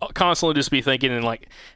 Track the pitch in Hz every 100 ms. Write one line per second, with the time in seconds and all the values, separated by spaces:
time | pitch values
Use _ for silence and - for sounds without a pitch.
0 | 117 - 180 170 165 151 135 139 127 135
1 | 135 120 117 113 - - -